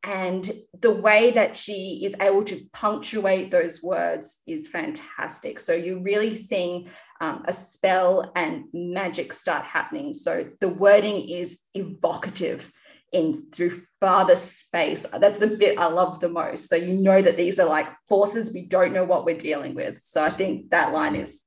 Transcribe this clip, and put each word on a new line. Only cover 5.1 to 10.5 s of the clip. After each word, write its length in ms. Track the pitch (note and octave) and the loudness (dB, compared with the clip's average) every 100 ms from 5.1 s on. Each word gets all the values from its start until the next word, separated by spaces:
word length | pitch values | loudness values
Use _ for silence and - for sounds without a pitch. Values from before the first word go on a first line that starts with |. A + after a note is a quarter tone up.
| - D3+ - - - | -12 -12 -10 -14 -8
So 120 | - | -2
you're 280 | E3+ E3+ F#3 | -2 -2 -6
really 320 | F#3 G#3 A3 | -2 -2 -2
seeing, 540 | G#3+ - G3 F3+ F3 F3 - - - | -4 -6 -4 -4 -6 -12 -20 -20 -10
um, 240 | D#3+ F3 - | -8 -6 -8
a 60 | |
spell 760 | F3+ F#3 - F#3+ F#3 F3+ F#3 - | -8 -10 -2 0 4 4 2 0
and 300 | F#3 D#3+ D#3+ - | -4 -4 -6 -10
magic 580 | E3+ F3 F3+ F#3+ F3 - | -10 -6 -6 -6 -6 -10
start 320 | - - D3+ | -8 -4 -4
happening. 480 | - E3 - D#4 D4 | -4 -6 -6 -8 -10
So 380 | - - E3 - | -8 -4 -4 -6